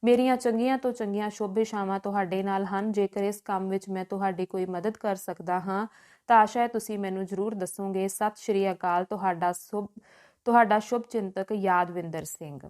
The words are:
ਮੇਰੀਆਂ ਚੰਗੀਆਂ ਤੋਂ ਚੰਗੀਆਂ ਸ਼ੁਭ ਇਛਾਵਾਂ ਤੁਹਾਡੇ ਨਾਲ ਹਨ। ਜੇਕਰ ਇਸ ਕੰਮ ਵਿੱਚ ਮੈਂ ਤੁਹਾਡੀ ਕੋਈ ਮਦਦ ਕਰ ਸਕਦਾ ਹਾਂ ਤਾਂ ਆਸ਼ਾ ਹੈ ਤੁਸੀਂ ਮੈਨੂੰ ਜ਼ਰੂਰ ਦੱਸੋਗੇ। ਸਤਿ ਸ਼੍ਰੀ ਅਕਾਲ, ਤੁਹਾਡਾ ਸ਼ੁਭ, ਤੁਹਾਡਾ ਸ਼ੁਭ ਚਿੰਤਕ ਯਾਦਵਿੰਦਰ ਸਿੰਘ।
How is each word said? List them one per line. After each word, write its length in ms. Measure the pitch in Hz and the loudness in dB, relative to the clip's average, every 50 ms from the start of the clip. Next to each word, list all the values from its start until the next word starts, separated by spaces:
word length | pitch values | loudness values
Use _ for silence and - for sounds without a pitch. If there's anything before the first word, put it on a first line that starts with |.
| - | 6
ਮੇਰੀਆਂ 320 | 226 240 240 254 262 254 | 6 6 6 6 4 2
ਚੰਗੀਆਂ 420 | 254 - 247 226 226 233 254 262 254 | 2 2 0 0 2 2 2 0 0
ਤੋਂ 140 | - 254 240 | 0 -2 -2
ਚੰਗੀਆਂ 380 | 240 226 202 202 202 208 214 | -2 -4 -4 -2 -2 -4 -4
ਸ਼ੁਭ 280 | 208 - 214 202 190 220 | -4 -4 -6 -2 0 0
ਇਛਾਵਾਂ 420 | 220 220 - 208 196 190 196 196 | 0 0 0 -4 -2 -2 -2 -2
ਤੁਹਾਡੇ 420 | - 202 202 202 196 180 180 190 190 | -2 -2 0 0 0 0 -2 -2 -2
ਨਾਲ 220 | 196 196 190 196 | 0 0 -2 -2
ਹਨ। 280 | 185 196 196 202 220 214 | -2 -2 -2 -2 0 2
ਜੇਕਰ 300 | 208 202 196 - 208 202 | 2 0 0 0 -2 -2
ਇਸ 180 | 202 208 208 | -2 -2 -4
ਕੰਮ 280 | _ - 202 190 190 190 | _ -4 -2 -2 -2 0
ਵਿੱਚ 200 | 190 196 190 196 | -2 -2 -2 -4
ਮੈਂ 160 | 190 190 185 | -6 -6 -4
ਤੁਹਾਡੀ 420 | 185 - 196 196 196 185 170 185 | -4 -4 -2 -2 -2 0 -2 -4
ਕੋਈ 200 | 185 - 190 185 | -4 -2 -4 -4
ਮਦਦ 300 | 180 185 175 175 214 220 | -2 -4 -4 -4 -4 -6
ਕਰ 200 | - - 214 196 | -4 -4 -4 -4
ਸਕਦਾ 440 | 185 - - 175 - 160 170 180 180 | -4 -4 -10 -10 -10 -4 -2 -2 -2
ਹਾਂ 260 | 170 190 190 196 214 226 _ - _ _ - _ _ | -2 -2 -2 -2 -2 -4 _ -16 _ _ -20 _ _
ਤਾਂ 100 | - 240 | 6 8
ਆਸ਼ਾ 240 | 226 214 214 - 240 | 8 8 6 4 0
ਹੈ 80 | 240 240 | 0 0
ਤੁਸੀਂ 300 | 233 220 214 - 214 202 | 0 -4 -6 -4 -6 -4
ਮੈਨੂੰ 280 | 202 196 190 190 196 | -4 -4 -2 -4 -4
ਜ਼ਰੂਰ 280 | 180 202 190 196 214 214 | -4 -4 -4 -2 -2 -2
ਦੱਸੋਗੇ। 540 | 202 185 180 - - 196 196 196 190 190 196 | -4 -6 -8 -6 -6 -6 -4 -2 -2 -2 -2
ਸਤਿ 280 | 196 - 214 214 214 | -2 -2 -2 -2 -2
ਸ਼੍ਰੀ 360 | - - - 214 196 196 196 185 | -4 -4 -2 0 2 2 0 -2
ਅਕਾਲ, 320 | - - 180 175 180 185 | -2 -2 0 0 0 0
ਤੁਹਾਡਾ 480 | 185 208 202 185 190 180 165 175 175 175 | -2 -6 -2 -2 -2 0 0 0 -2 -2
ਸ਼ੁਭ, 340 | - - - - 208 208 - _ - _ _ - - _ _ _ _ _ | -2 -8 -8 -6 -6 -6 -6 _ -18 _ _ -20 -20 _ _ _ _ _
ਤੁਹਾਡਾ 340 | - - 233 233 208 208 214 | 6 8 8 8 8 6 2
ਸ਼ੁਭ 240 | 214 - - 247 233 | 2 0 -4 -4 -4
ਚਿੰਤਕ 500 | - - 226 202 190 185 196 190 - 214 | -4 -4 -4 -4 -4 -4 -6 -4 -4 -4
ਯਾਦਵਿੰਦਰ 720 | 208 190 196 180 180 175 170 175 180 170 165 165 160 156 | -2 2 2 4 4 2 0 -2 -6 -6 -6 -8 -8 -10
ਸਿੰਘ। 360 | 160 - - 170 151 143 139 - - | -10 -12 -14 -14 -14 -14 -14 -16 -18